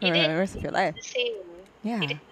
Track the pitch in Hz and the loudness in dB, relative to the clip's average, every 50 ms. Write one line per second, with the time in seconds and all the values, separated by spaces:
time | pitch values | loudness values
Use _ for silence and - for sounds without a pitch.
0 | - 180 165 170 160 156 160 165 190 190 - - - 143 - - 190 160 151 - | 0 2 4 4 4 4 4 2 0 0 -2 -4 -6 0 2 2 2 2 0 -4
1 | - - - 247 240 240 226 202 180 175 170 175 190 - - - - 208 240 214 | -10 -6 -2 -2 -2 -2 -4 -6 -10 -14 -16 -18 -18 -20 -14 -8 -6 -4 -2 0
2 | 156 143 151 147 - - | -2 -2 -2 -6 -10 -16